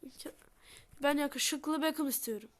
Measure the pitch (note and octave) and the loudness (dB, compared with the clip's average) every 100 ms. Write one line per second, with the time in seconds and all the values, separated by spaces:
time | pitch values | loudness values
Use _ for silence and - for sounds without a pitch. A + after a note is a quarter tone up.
0 | C#4 - D#4+ - - _ - - - - | -18 -14 -14 -14 -20 _ -20 -20 -20 0
1 | C#4+ D4 C#4+ C4+ - D4 D4 D#4 D#4 D#4 | 2 4 2 2 0 0 0 2 2 2
2 | C#4+ - - G#3+ A3 _ | 0 0 -2 -6 -6 _